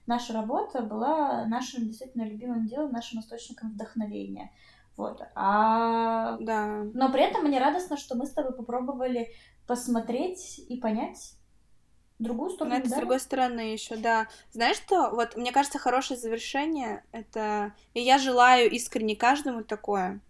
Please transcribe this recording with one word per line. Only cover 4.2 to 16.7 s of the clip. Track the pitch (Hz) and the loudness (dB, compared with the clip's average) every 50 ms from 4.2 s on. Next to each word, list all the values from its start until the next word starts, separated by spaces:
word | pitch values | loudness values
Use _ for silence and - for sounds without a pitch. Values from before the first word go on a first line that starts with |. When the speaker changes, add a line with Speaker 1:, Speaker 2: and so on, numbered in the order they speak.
| 196 196 196 196 196 - - _ _ - - _ _ _ _ | -8 -8 -10 -12 -12 -16 -18 _ _ -20 -20 _ _ _ _
Speaker 1:
Вот. | - - - - - - - - | -8 -8 -8 -8 -10 -16 -12 -4
А | - 190 196 208 214 220 220 226 226 233 226 233 226 226 226 226 226 226 233 226 220 | 0 2 4 6 6 6 6 6 4 4 2 2 2 2 2 2 0 0 -2 -4 -4
Speaker 2:
Да. | 226 226 220 214 208 208 208 208 208 214 226 | -4 -2 -2 0 0 -2 -2 -4 -6 -4 0
Speaker 1:
но | 254 262 262 | 2 2 4
при | 262 262 | 6 6
этом | 349 392 427 427 320 | 4 4 4 2 2
мне | 285 277 254 | 2 4 4
радостно, | 269 311 302 359 359 - 294 277 | 4 4 2 2 -2 -4 -4 -6
что | - - 247 | -4 -4 -4
мы | 240 277 | -4 -4
с | - | -2
тобой | - 311 269 254 254 | -2 -2 -4 -4 -6
попробовали | 247 226 - 233 254 254 262 262 247 254 254 247 233 233 - - - - _ _ _ - | -8 -6 -6 -4 -4 -4 -4 -4 -2 -2 -2 -2 -2 -4 -6 -10 -16 -20 _ _ _ -4
посмотреть | - 240 240 - 254 233 226 - - 233 269 349 370 359 - - - - - | -4 -2 -2 0 0 0 0 0 -2 -2 -2 -2 -4 -6 -8 -12 -16 -16 -16
и | - - 247 - | -12 -10 -8 -4
понять | 240 220 214 233 311 359 - - - - - - _ _ _ _ _ _ - _ _ _ _ _ _ _ _ - | -2 -2 0 0 -2 -4 -8 -12 -18 -20 -20 -20 _ _ _ _ _ _ -20 _ _ _ _ _ _ _ _ -6
другую | 226 233 233 233 320 370 | -4 -4 -4 -4 -4 -4
сторону | 359 - 311 240 | -4 -4 -2 -2
Speaker 2:
Но | 247 | 0
это | 269 262 226 | 0 0 0
с | |
Speaker 1:
медали. | 254 | 0
Speaker 2:
другой | 302 240 240 254 262 | 0 0 0 0 0
стороны | - - 269 262 254 247 240 233 226 220 | -2 -2 0 0 0 0 0 -4 -4 -4
ещё, | 220 220 - - 233 | -6 -6 -8 -8 -8
да. | 220 226 226 226 220 220 - - - - - | -2 0 2 2 2 0 -2 -8 -18 -20 -12
Знаешь | - 220 233 269 415 | -4 0 0 2 0
что? | - - - 403 339 285 214 | 0 0 2 2 4 4 2
Вот, | 208 240 233 233 - | 2 0 0 0 -2
мне | - 240 247 | -4 -4 0
кажется, | 247 277 285 - - 277 | 2 2 2 2 -2 -2
хорошее | - 254 247 269 269 - 262 240 | 0 2 2 2 2 -2 -4 -6
завершение | 233 226 226 233 - - - 277 294 320 | -4 -4 -4 -4 -4 -4 -2 -2 0 0